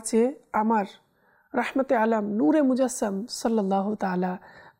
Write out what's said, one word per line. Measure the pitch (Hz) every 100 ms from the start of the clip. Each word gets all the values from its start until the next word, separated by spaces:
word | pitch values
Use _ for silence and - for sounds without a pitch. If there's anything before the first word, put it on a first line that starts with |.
চেয়ে | 226 220 247 302 _
আমার | 214 214 226 196 - _ _ _ _ _
রাহমাতে | 247 233 269 262 247
আলাম | 220 226 208
নূরে | 208 294 311
মুজাসসাম | 269 254 262 - 214 196 233
সাল্লাল্লাহু | - 240 220 190 196 196 208
তাআলা | 190 180 180 185 - - - _